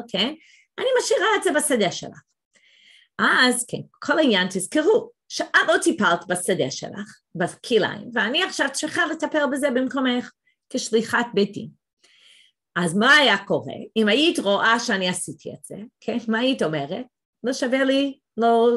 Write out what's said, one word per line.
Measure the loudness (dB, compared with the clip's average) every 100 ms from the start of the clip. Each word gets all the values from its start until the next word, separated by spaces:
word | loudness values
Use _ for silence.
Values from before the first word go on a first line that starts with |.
| -4
כן? | -4 -4 -6 _ _ _ -6
אני | 0 0
משאירה | 2 2 2 2
את |
זה | 2
בשדה | 0 0 0 0
שלה. | -2 -12 -16 _ _ _ _ _ _ _ _ _ -2
אז | 2 4 2 2 -4
כן, | -10 -10 _
כל | -2 2
העניין, | 4 2 0
תזכרו, | -4 -2 0 4 2 0 -14 -12
שאת | -8 0 2 4
לא | 2
טיפלת | 2 2 2 0 -2
בשדה | -4 -2 -2 -2
שלך, | -6 -10 -12 -16 -18 _
בכלאיים, | -6 -6 -6 0 0 0 -4 -8
ואני | -4 -2 -2
עכשיו | -2 -2 -4
צריכה | -4 -6 -2 -4
לטפל | -4 -4 -2 -2
בזה | 0 0
במקומך, | 0 -2 -2 -2 -2 -6 -14 _ _ _
כשליחת | -8 -2 0 0 -2 0
בית | 0 0
דין. | -2 -14 -16 _ _ _ _ _ _ _ _ _ -4
אז | -2 2
מה | 6 6
היה | 6 2
קורה? | 0 -4 -4 -12 -6 0
אם | 2
היית | 4 2 2
רואה | 0 2 2 2
שאני | 0 -2 -2
עשיתי | -4 -8 -12 -14
את | -14
זה, | -14 -16 -16 _
כן? | -8 -6 -2
מה | 0
היית | 0 0
אומרת? | 0 -2 -4 -8 -10 _ _ _
"לא | -6
שווה | -4 -2 0
לי | 2 2 0 -4 _ 0
לא, | 4 4 4